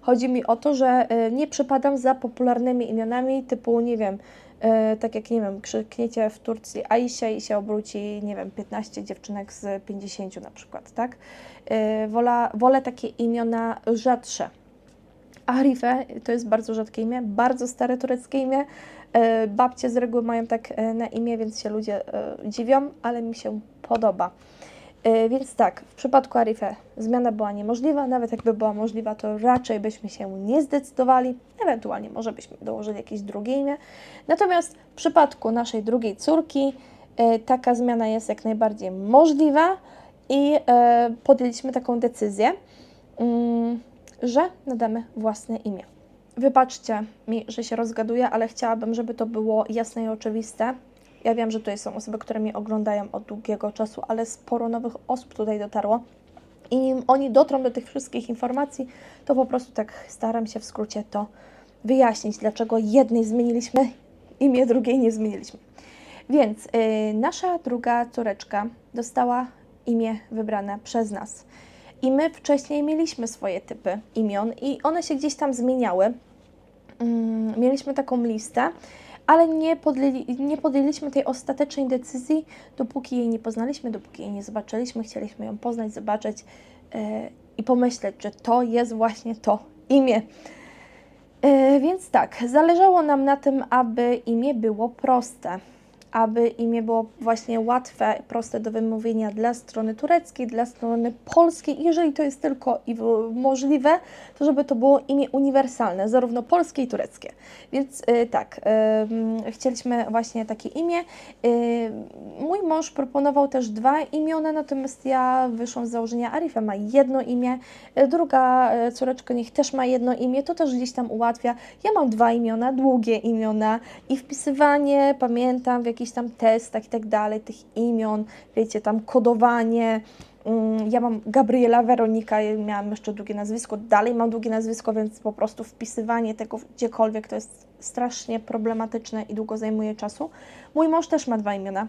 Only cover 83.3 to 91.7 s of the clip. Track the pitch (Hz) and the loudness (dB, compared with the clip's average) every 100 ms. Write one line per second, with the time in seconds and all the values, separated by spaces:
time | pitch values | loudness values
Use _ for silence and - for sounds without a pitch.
83.3 | 226 226 226 240 277 240 202 - - 202 | -2 -6 -6 -6 -6 -8 -10 -14 -16 -12
84.3 | 202 202 214 208 220 247 233 220 220 214 | -10 -8 -10 -6 -6 -4 -6 -8 -10 -10
85.3 | - 214 214 240 233 220 214 214 214 214 | -10 -10 -8 -6 -6 -8 -8 -4 -4 -4
86.3 | 214 - - - - - 233 214 214 226 | -10 -18 -20 -20 -20 -14 -10 -6 -8 -10
87.3 | - - - 220 247 247 247 202 - 202 | -16 -16 -8 0 2 2 0 -8 -6 -12
88.3 | - - 240 240 233 240 220 226 220 233 | -8 0 2 2 0 0 0 -2 -2 -10
89.3 | 220 - 202 - - - 277 262 220 - | -4 0 0 -2 -20 4 4 6 2 0
90.3 | - - - - - - - - _ _ | -18 -20 -20 -20 -20 -20 -20 -20 _ _
91.3 | _ 277 269 269 | _ 6 8 8